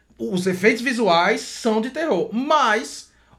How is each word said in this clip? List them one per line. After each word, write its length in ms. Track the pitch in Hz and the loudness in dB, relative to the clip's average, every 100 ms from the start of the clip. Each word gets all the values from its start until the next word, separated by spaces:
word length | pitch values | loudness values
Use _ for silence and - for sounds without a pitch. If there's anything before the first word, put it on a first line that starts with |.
| _ _ | _ _
Os 280 | 226 190 185 | -4 -2 -2
efeitos 360 | 180 208 254 | 2 2 2
visuais 580 | 247 233 208 170 180 226 | -2 0 2 4 4 0
são 400 | - - 233 220 | -4 -6 -2 0
de 120 | 240 | -2
terror, 380 | 302 320 190 156 | -4 -2 0 -2
mas 760 | 214 285 311 247 214 285 - - _ _ | -4 0 2 4 0 -2 -14 -20 _ _